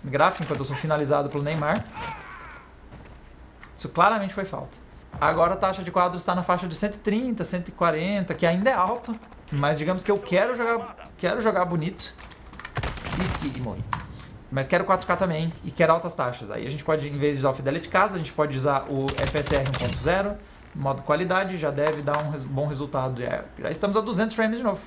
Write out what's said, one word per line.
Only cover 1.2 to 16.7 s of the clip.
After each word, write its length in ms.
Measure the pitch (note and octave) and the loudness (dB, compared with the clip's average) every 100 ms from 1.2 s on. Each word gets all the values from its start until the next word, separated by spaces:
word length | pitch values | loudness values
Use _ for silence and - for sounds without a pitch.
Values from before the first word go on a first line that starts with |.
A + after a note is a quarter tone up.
| C#3+ | 2
pelo 120 | C#3+ | -2
Neymar, 400 | D3 D#3 D3 G#3 - - - - - - - - - - - - - - - - - - - | -2 0 2 0 -2 -8 -8 -10 -14 -16 -16 -18 -20 -20 -20 -18 -18 -20 -20 -20 -20 -20 -20
isso 140 | - C#3 | -12 -6
claramente 460 | D#3+ F#3+ A3 G3 | 4 6 6 -2
foi 100 | G3+ | -4
falta. 320 | F#3+ - - - - - - - | -6 -8 -10 -16 -20 -20 -16 0
Agora 360 | D3 E3 E3+ | 2 4 2
a 20 | F#3+ | 4
taxa 260 | F#3+ F#3+ | 0 0
de 80 | F3 | 0
quadros 320 | F#3 F3+ F3 | 2 2 0
tá 120 | F3 | -2
na 80 | F3+ | 0
faixa 260 | F3 F3+ F3+ | 2 0 0
de 80 | D#3+ | -2
cento 200 | G3+ G3+ | -2 -2
e 20 | |
trinta, 440 | G#3+ G#3+ B3+ A3+ | 0 0 0 -2
cento 260 | - F3+ F3 | -2 -2 -6
e 40 | |
quarenta, 600 | - E3+ D#3 F3+ G3+ F3+ | 0 2 2 0 -2 -2
que 100 | E3+ | 2
ainda 240 | E3+ F3 A#3 | 2 4 4
é 60 | |
alto. 440 | A3+ F#3 A#3+ - A3+ - - - | 4 2 0 -6 -10 -10 -20 -6
Mas 280 | D3 C#3+ D3+ | 0 2 2
digamos 260 | D3+ F#3 | 0 0
que 60 | G3 | 2
eu 80 | G3+ | 0
quero 360 | - F3+ A#3 | 4 4 4
jogar, 540 | A#3+ A#3 A#3 A#3 - - - | 2 0 0 -2 -12 -18 -4
quero 240 | F3 A3 | 0 2
jogar 240 | G#3+ F3+ | 2 4
bonito. 500 | F3+ F3 D#3 - - - - - - - - - - - - - | 2 2 -2 -6 -14 -14 -18 -18 -18 -16 -8 -6 -4 -6 -6 -2
E 200 | F#3 - | -2 -2
que, 200 | D3 C3 | -4 -4
e 40 | |
morri. 200 | A#2+ F#2 - - - - - - - | -6 -6 -6 -6 -8 -14 -16 -18 -4
Mas 160 | C3 C3+ | -2 2
quero 160 | F3+ | 2
quatro 220 | F#3 F#3 - | 4 2 2
K 100 | F3 | 2
também 340 | F#3 D#3 E3 - | 2 2 -2 -4
e 60 | - | -10
quero 220 | - D#3+ | 2 6
altas 220 | E3 E3+ | 6 2
taxas. 360 | E3+ B2 B2 G#2 | -2 -4 -4 -8
Aí 160 | A2 | -6
a 40 | A2+ | -6